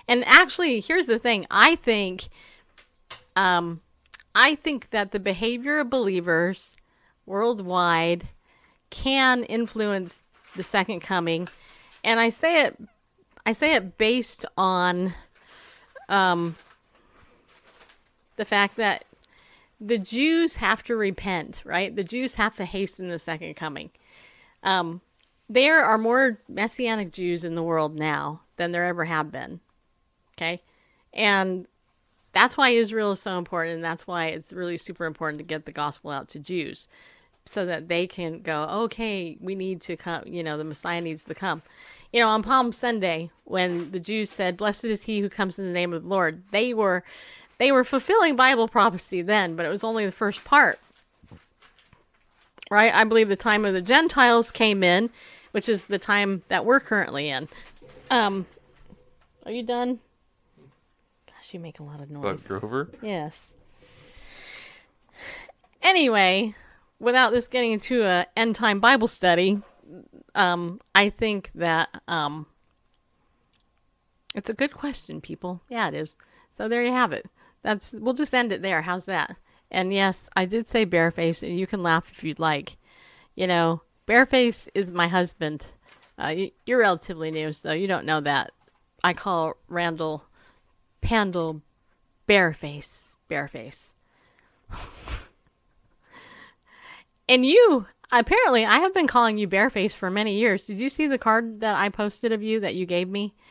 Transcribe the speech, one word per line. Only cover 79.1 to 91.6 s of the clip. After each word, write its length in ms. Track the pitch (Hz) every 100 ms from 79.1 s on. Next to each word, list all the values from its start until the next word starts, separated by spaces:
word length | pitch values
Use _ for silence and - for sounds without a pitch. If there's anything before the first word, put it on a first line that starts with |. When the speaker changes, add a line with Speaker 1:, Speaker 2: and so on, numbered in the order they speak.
| 175 - - _ _ _
Speaker 1:
And 220 | 185 185
yes, 360 | 196 196 185 - 190
I 100 | 185
did 220 | 226 226
say 180 | 233 196
bareface, 580 | 170 165 165 165 165
and 140 | 165 175
you 80 | 185
can 140 | 202
laugh 280 | 175 165 -
if 120 | -
you'd 160 | 160 147
like. 380 | 160 147 - - _ _ _ _ _ -
You 120 | 185
know, 340 | 175 165 165 - _ -
bareface 600 | 233 262 262 240 - -
is 180 | 196 185
my 160 | 175 170
husband. 580 | 185 175 - 156 151 - - _ - _ -
Uh, 160 | 139 160
y-, 140 | 190 - -
you're 140 | 247
relatively 520 | 208 170 - 165 160
new, 200 | 156 156
so 200 | 151 156
you 140 | 156 196
don't 180 | 170 151
know 160 | 156
that. 300 | 143 139 - - _ _ _ _
I 100 | 180
call 420 | 170 202 170 160 - -
Randall 560 | 175 170 160 160 151 - _ _ _ _ _ _ _
Pandal 600 | - 226 196 175 160 156